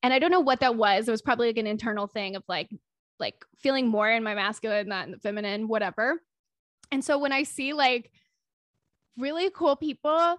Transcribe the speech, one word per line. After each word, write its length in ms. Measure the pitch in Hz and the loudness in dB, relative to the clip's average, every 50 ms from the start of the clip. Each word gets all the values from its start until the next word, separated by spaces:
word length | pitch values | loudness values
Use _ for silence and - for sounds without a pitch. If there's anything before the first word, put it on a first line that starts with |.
| - | 0
And 120 | 247 254 | 2 4
I 40 | 269 | 4
don't 120 | 285 349 | 4 4
know 100 | 359 370 | 4 4
what 200 | 311 269 262 254 | 4 4 4 4
that 140 | 269 254 233 | 4 2 4
was. 300 | 226 214 202 196 190 226 | 4 4 4 4 4 2
It 40 | 233 | 0
was 100 | 226 220 | -2 -2
probably, 280 | - - 247 233 240 233 | 0 0 0 2 2 0
like, 100 | 220 226 | 0 0
an 80 | 220 | -2
internal 400 | 208 208 214 214 233 214 - 202 | -2 -4 -4 -4 -4 -2 -2 -4
thing 280 | 202 - 220 202 190 190 | -4 -6 -8 -8 -6 -8
of, 80 | 196 - - | -10 -8 -6
like, 220 | 180 160 151 - 214 185 _ _ _ _ _ _ _ - | -6 -6 -6 -6 -12 -18 _ _ _ _ _ _ _ -8
like, 260 | - 208 - _ - - _ _ | -6 -6 -6 _ -16 -20 _ _
feeling 280 | - 269 269 269 262 233 | -2 0 0 2 0 2
more 220 | 214 208 214 214 | 2 2 2 2
in 120 | 226 233 226 | 2 0 0
my 100 | 214 208 | -2 -2
masculine, 540 | 208 196 202 220 - - 220 208 208 202 196 | -2 -2 -4 -4 -6 -4 -2 -2 -2 -2 -2
not 160 | 202 190 160 | -6 -6 -8
in 80 | 135 185 | -8 -12
the 60 | - | -8
feminine, 500 | - 214 202 208 208 202 196 214 220 220 | -6 -6 -4 -4 -4 -4 -4 -4 -4 -2
whatever. 540 | 220 214 208 180 175 - 220 254 320 330 - _ _ _ _ _ _ _ _ _ _ _ - _ | -2 -2 -2 -2 -2 -2 -2 -2 -2 -2 -6 _ _ _ _ _ _ _ _ _ _ _ -10 _
And 140 | 285 269 269 | -6 -4 0
so 140 | - 302 285 | 0 0 0
when 140 | 285 277 269 | 0 0 0
I 100 | 269 294 | -2 -2
see, 320 | - - - 269 269 294 | -4 -6 -6 -6 -4 0
like, 360 | 294 277 254 254 240 233 - _ _ _ _ _ _ _ _ _ _ _ _ _ _ _ _ _ _ _ _ _ - | 2 2 2 2 0 -4 -10 _ _ _ _ _ _ _ _ _ _ _ _ _ _ _ _ _ _ _ _ _ -8
really 320 | 254 277 302 330 359 381 370 | -6 -4 -2 -2 -2 -2 -2
cool 220 | - 330 320 277 | 0 2 2 2
people 600 | 277 311 302 262 - - 294 311 330 339 339 349 | 2 -2 -6 -6 -4 -2 0 2 2 2 2 0